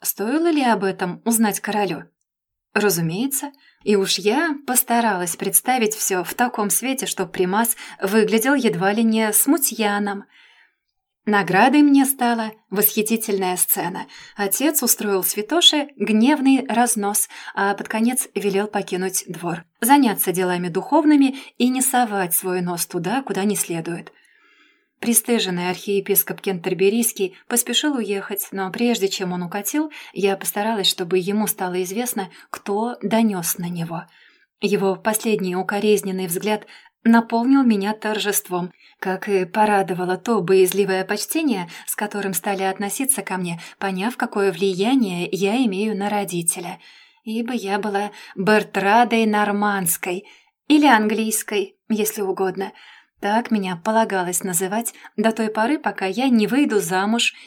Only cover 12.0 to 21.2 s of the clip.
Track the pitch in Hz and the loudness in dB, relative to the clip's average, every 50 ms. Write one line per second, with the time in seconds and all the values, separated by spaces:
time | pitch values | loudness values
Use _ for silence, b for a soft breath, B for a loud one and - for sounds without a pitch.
12 | 269 269 - - 240 240 233 226 220 214 - - _ - 190 202 208 - - 220 | 6 4 2 0 0 0 0 0 -2 -6 -8 -12 _ -6 0 2 2 2 2 0
13 | 208 214 226 226 - - 196 190 190 180 180 180 - - - - 160 175 175 - | 0 0 0 -2 0 -2 -2 -2 0 -2 -2 -2 -2 -2 -2 -2 -4 -4 -6 -8
14 | - - B B B B B B 202 196 - - 262 320 302 - 247 220 - - | -10 -14 B B B B B B -4 -2 0 0 0 0 0 0 0 0 0 0
15 | 214 208 196 190 180 - - 208 214 - 302 349 339 - 311 294 294 294 - - | 0 -2 0 0 -2 -2 -4 -4 -4 -2 0 4 4 4 4 2 -2 -4 -6 -6
16 | 202 220 220 214 226 277 302 262 262 269 269 254 - - 214 233 247 233 240 214 | -2 2 2 4 4 4 4 4 4 4 4 4 2 0 0 2 2 2 0 -2
17 | 202 202 202 - - - B B B B B B 196 202 202 202 226 - - 220 | -2 -2 -2 -2 -4 -4 B B B B B B 0 0 0 -2 -4 -6 -2 0
18 | 226 247 254 254 - - - 196 190 202 190 196 208 208 - 202 190 - 190 180 | 0 0 0 -2 -4 -4 -4 -2 0 0 0 0 0 -2 -2 -4 -4 -4 -4 -4
19 | 185 185 180 - - - 170 165 175 170 160 165 - _ _ _ 233 240 285 294 | -4 -4 -4 -6 -6 -8 -10 -8 -6 -6 -6 -8 -10 _ _ _ 2 4 6 6
20 | 262 220 185 - - 190 170 180 185 180 180 175 180 180 165 190 190 - 285 320 | 6 4 2 0 0 0 0 0 0 0 0 -2 -2 -4 -4 -4 -2 2 2 4
21 | 302 302 302 277 | 4 6 6 6